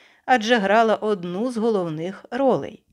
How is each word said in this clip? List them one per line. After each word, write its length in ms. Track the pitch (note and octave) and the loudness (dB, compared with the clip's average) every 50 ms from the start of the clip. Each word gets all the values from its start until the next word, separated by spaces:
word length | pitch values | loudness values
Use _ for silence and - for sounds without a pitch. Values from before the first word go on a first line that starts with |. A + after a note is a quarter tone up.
| - _ _ _ _ | -20 _ _ _ _
адже 320 | - C4 B3 G#3 A3 B3 A#3 | 0 0 2 2 2 0 2
грала 380 | F#3+ G3 G3 A3+ A3+ A3 G#3 | 2 4 4 4 4 4 2
одну 560 | - - G#3+ G#3+ F#3 E3+ F3+ F3 F#3 A3+ C4 | 0 0 -2 -2 -2 -4 -6 -6 -6 -6 -6
з 60 | B3 A3+ | -4 -2
головних 680 | G#3 A#3+ A3 G3 F3+ E3+ D#3 D#3 D#3+ F#3 G3 - - - | -2 0 0 0 -2 -4 -4 -6 -6 -8 -10 -12 -14 -10
ролей». 500 | - B3 C#4 B3+ G#3+ C#3+ C#3 - - - _ _ | -4 0 2 2 2 0 -2 -6 -14 -16 _ _